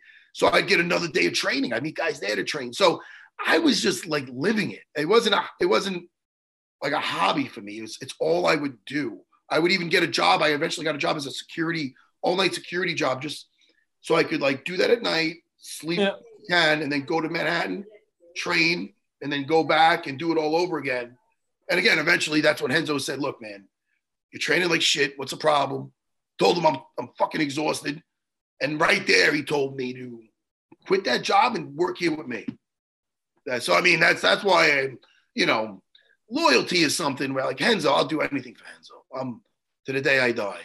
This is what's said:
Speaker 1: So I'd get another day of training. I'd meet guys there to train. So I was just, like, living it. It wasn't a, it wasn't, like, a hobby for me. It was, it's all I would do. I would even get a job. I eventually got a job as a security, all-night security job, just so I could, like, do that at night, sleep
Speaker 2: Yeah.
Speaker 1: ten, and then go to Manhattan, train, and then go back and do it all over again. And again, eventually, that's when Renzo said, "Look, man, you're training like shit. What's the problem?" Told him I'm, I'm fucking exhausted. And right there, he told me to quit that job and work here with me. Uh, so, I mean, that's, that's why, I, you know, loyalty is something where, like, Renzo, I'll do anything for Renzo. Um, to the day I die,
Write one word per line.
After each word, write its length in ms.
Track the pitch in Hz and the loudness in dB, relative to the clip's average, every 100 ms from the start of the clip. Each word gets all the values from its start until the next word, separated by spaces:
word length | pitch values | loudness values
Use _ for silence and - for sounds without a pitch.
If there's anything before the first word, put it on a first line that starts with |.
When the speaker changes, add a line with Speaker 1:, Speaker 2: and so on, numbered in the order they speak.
| _ - _ | _ -20 _
Speaker 1:
So 140 | - - | 0 2
I'd 200 | 180 160 | 4 4
get 120 | 180 | 2
another 280 | 175 175 170 | 2 -2 -2
day 180 | 175 175 | 0 0
of 60 | |
training. 400 | - 190 262 262 | 0 -2 -2 -2
I'd 100 | 117 | -4
meet 140 | 156 151 | -4 -4
guys 240 | 165 - | -4 -4
there 160 | 196 208 | -4 -4
to 80 | |
train. 280 | 180 151 123 | -4 -6 -8
So 280 | - 185 - - - - - | 2 2 2 -4 -20 -18 -6
I 140 | - - | 0 4
was 220 | 330 208 | 4 4
just, 260 | 214 - 170 | 2 -2 -2
like, 220 | 151 131 | -4 -4
living 420 | 123 170 220 151 | -4 -2 0 -2
it. 100 | 95 - - | -6 -10 -4
It 100 | 151 | 2
wasn't 300 | 226 208 196 | 4 4 0
a, 80 | - - | -2 -2
it 60 | 180 | 2
wasn't, 420 | 214 196 175 - _ _ _ _ _ _ _ | 2 0 -6 -10 _ _ _ _ _ _ _
like, 100 | 143 | -4
a 80 | 147 | -4
hobby 460 | - - 190 165 139 | -4 -2 0 0 -4
for 160 | 117 | -8
me. 160 | 101 107 | -12 -12
It 40 | |
was, 160 | 110 - | -12 -14
it's 120 | - - | -14 -4
all 260 | 156 170 175 | -2 0 2
I 100 | 160 | 0
would 200 | 143 123 | -2 -8
do. 360 | - 151 123 - _ _ - | -8 -6 -6 -10 _ _ -4
I 100 | 143 | 0
would 140 | 170 | 2
even 160 | 190 175 | 2 0
get 140 | 180 | 0
a 40 | 165 | 0
job. 360 | 151 175 180 | 2 2 4
I 60 | 156 | 2
eventually 360 | 147 160 - | 0 -2 -4
got 100 | 160 | -6
a 40 | 147 | -2
job 180 | 165 160 | -2 -4
as 80 | 139 | -6
a 40 | |
security, 640 | - - - 160 165 135 - _ _ | -12 -10 -6 -4 -4 -6 -10 _ _
all-night 320 | 165 185 185 | -2 0 0
security 380 | - - 175 180 | -2 -8 -4 -4
job, 280 | 151 143 127 | -2 -2 -2
just 240 | 147 - - _ _ _ _ _ | -6 -12 -16 _ _ _ _ _
so 120 | - | 0
I 100 | 160 | 2
could, 180 | 151 156 | 2 0
like, 220 | 143 139 | 0 -2
do 120 | - 180 | -4 0
that 140 | - | 2
at 120 | - | 2
night, 340 | 185 165 165 170 _ _ | 2 0 -2 -4 _ _
sleep 400 | - - 156 170 | -16 -10 -4 0
Speaker 2:
Yeah. 160 | 196 196 - - - | 0 -2 -10 -18 -2
Speaker 1:
ten, 320 | 175 156 151 | 2 4 2
and 100 | 147 | 0
then 100 | 143 135 | -2 -2
go 140 | 165 | -2
to 60 | 160 | -2
Manhattan, 560 | 165 156 170 190 185 202 - _ _ _ - | -2 -2 -2 -2 -6 -10 -20 _ _ _ -10
train, 560 | 180 175 165 175 202 _ _ _ | -2 2 2 0 -6 _ _ _
and 100 | 147 | -6
then 120 | 143 135 | -6 0
go 180 | 160 | 2
back 420 | 151 160 160 170 156 | 4 4 6 4 -2
and 120 | 135 | -6
do 120 | 165 | -2
it 60 | 160 | 0
all 180 | 156 165 | 0 0
over 200 | 180 160 | 0 -2
again. 400 | 135 127 120 127 _ _ _ _ - | -4 -4 -6 -14 _ _ _ _ -4
And 80 | 180 | 2
again, 200 | 214 165 | 4 2
eventually, 440 | 151 175 156 151 | 2 0 0 2
that's 180 | 151 151 | 2 2
when 100 | 147 | 0
Renzo 280 | 156 151 143 | 0 0 -4
said, 200 | 139 135 | -4 -6
"Look, 220 | 139 - | -6 -8
man, 260 | 110 101 98 _ _ _ _ _ _ | -12 -16 -20 _ _ _ _ _ _
you're 100 | - | -6
training 280 | - 151 180 | 0 2 2
like 140 | 165 | 2
shit. 320 | - 156 135 139 | 2 2 0 -2
What's 140 | 135 | -10
the 40 | 156 | -2
problem?" 540 | 151 147 135 135 135 _ _ _ _ - | 2 2 2 -4 -10 _ _ _ _ 2
Told 200 | 190 175 | 4 4
him 80 | 156 | 2
I'm, 100 | 139 - - | 2 -4 -12
I'm 100 | - - | -12 -2
fucking 220 | 147 156 | -2 0
exhausted. 640 | 147 135 151 139 151 151 - _ _ _ _ - | -2 0 -2 -2 -6 -8 -12 _ _ _ _ -4
And 180 | 143 151 | -2 2
right 260 | 170 202 196 | 2 2 4
there, 260 | 185 170 | 4 4
he 80 | 151 | 2
told 320 | 135 147 135 135 | -2 -2 -2 -4
me 160 | 127 | -8
to 280 | 127 127 117 - _ _ _ _ _ - | -8 -12 -14 -20 _ _ _ _ _ -2
quit 180 | 196 | 0
that 180 | 202 233 | 0 -2
job 340 | 165 202 233 202 | 2 2 2 0
and 180 | 139 | -6
work 220 | 143 180 180 | -4 -4 -2
here 160 | 170 | -2
with 120 | 156 131 | -2 -6
me. 180 | 110 - - _ _ _ _ _ _ _ _ - | -10 -10 -14 _ _ _ _ _ _ _ _ -6
Uh, 80 | 123 | -4
so, 160 | 170 | 2
I 60 | 175 | 4
mean, 200 | 175 165 | 4 4
that's, 200 | 170 170 | 4 4
that's 240 | 180 196 | 2 2
why, 220 | 196 170 160 | 4 4 4
I, 180 | 143 135 127 _ _ _ | 2 -2 -8 _ _ _
you 120 | - 165 | -2 0
know, 360 | 117 110 95 _ _ _ _ - | 0 -2 -10 _ _ _ _ -8
loyalty 520 | 262 339 233 - 180 | 0 4 4 2 0
is 120 | 151 | 0
something 380 | - 151 135 135 | 0 -2 -2 -4
where, 120 | 135 135 | -2 -4
like, 120 | 131 | -2
Renzo, 300 | 208 214 143 | 0 2 2
I'll 140 | 151 | 2
do 160 | - 156 | 0 -2
anything 340 | 143 143 120 | -2 -4 -8
for 100 | - | -16
Renzo. 400 | - - - - _ 131 | -20 -20 -20 -20 _ -10
Um, 220 | 131 113 _ _ _ _ - | -10 -10 _ _ _ _ -6
to 60 | |
the 80 | 135 | -2
day 180 | 139 135 | 2 4
I 120 | 123 | 2
die, 280 | 113 101 87 | 0 -4 -8